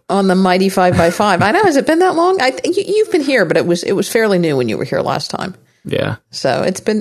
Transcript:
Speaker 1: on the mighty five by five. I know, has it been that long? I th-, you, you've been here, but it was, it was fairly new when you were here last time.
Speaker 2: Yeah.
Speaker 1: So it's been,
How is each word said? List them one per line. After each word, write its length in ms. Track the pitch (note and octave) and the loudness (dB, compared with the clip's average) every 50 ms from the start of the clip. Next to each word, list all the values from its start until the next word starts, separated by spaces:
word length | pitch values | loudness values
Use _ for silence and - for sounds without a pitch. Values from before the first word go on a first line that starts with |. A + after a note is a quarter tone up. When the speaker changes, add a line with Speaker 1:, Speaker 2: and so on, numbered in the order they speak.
| _ - | _ -2
Speaker 1:
on 180 | F3+ G3 G3 | -2 0 2
the 80 | F#3+ F3+ | 2 2
mighty 320 | F#3+ F#3+ F#3 F3+ F#3+ F#3+ | 2 2 2 2 2 0
five 300 | G3 F#3 F#3+ F3+ F3+ - | 0 2 2 2 2 4
by 140 | - E3+ E3+ | 2 2 2
five. 300 | F3 - G#3 G#3 F3+ F3 | 2 0 0 2 2 2
I 100 | F#3 G#3 | 2 2
know, 120 | D#4 G4 A4 | 2 2 2
has 140 | F4+ C#4 | 2 2
it 100 | C#4 - | 2 2
been 120 | D4 D#4+ E4 | 2 2 2
that 160 | F#4 F#4 D#4 | 2 2 2
long? 260 | D#4+ E4+ F#4 F#4+ F#4+ | 2 2 2 2 0
I 100 | - - | 0 -2
th-, 240 | C4 - - D#4+ F4 | -2 -2 -4 -4 -2
you, 160 | G4+ - - G4+ | -2 -2 -2 0
you've 180 | G#4+ G#4+ G#4+ | 0 0 0
been 100 | - E4 | 0 -2
here, 240 | C4+ C4+ C4 A3+ F3+ | 0 2 2 2 2
but 100 | D#3 - | 2 2
it 100 | E3 E3 | 0 2
was, 180 | F3 F3 F3 - | 0 0 -2 -2
it 100 | - G3 | -2 -2
was 160 | E3+ - - | -2 -2 -2
fairly 260 | - A3+ A3 G#3+ G3 | 0 0 2 2 2
new 200 | F3 E3+ D#3+ C#3 | 2 2 0 0
when 100 | C3 B2 | 0 0
you 100 | A2+ G2+ | 0 -2
were 60 | - - | -4 -4
here 160 | - - - | -4 -2 -2
last 300 | - - C3+ - - - | -2 -2 -4 -4 -6 -8
time. 240 | - - - - - - _ _ _ _ - | -8 -8 -8 -10 -12 -14 _ _ _ _ -10
Speaker 2:
Yeah. 320 | - - - - G#2 A2 - _ _ | -6 -4 -4 -4 -4 -6 -10 _ _
Speaker 1:
So 340 | - - - C3 A#2+ B2+ - | -10 -6 -2 -2 -2 0 -2
it's 180 | - F#3+ - | -4 -4 -4
been, 180 | - A3 G#3+ G#3+ | -4 -4 -4 -2